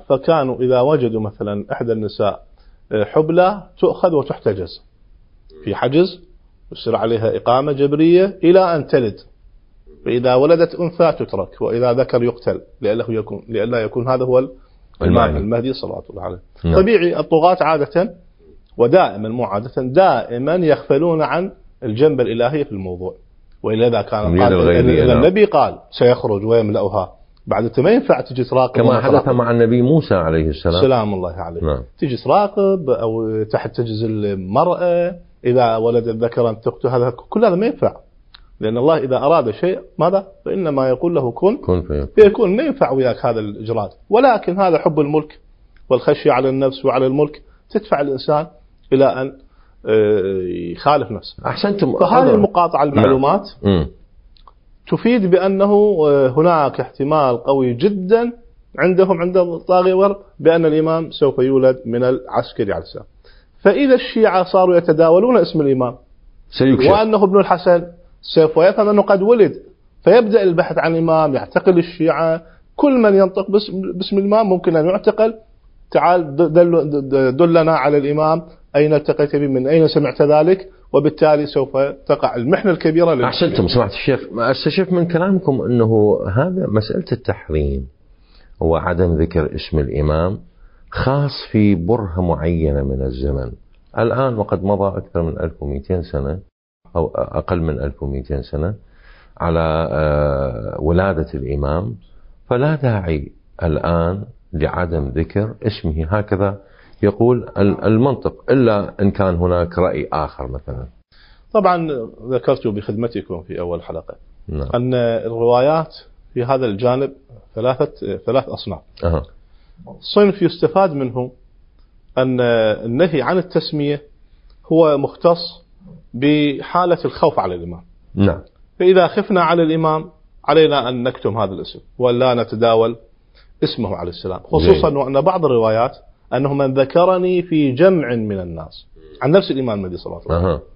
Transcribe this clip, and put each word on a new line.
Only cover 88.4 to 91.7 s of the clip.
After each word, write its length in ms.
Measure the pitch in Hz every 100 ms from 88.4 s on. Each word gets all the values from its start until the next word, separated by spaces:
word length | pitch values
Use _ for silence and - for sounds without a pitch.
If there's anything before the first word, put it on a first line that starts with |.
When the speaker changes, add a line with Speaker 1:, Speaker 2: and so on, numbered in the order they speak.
| - -
Speaker 2:
وعدم 560 | 80 82 87 87 90 82
ذكر 340 | 82 85 76 -
اسم 240 | - 78
الإمام 600 | 67 62 73 78 87 110 - _ - _ -
خاص 400 | - 127 139 143 - -
في 240 | 110 104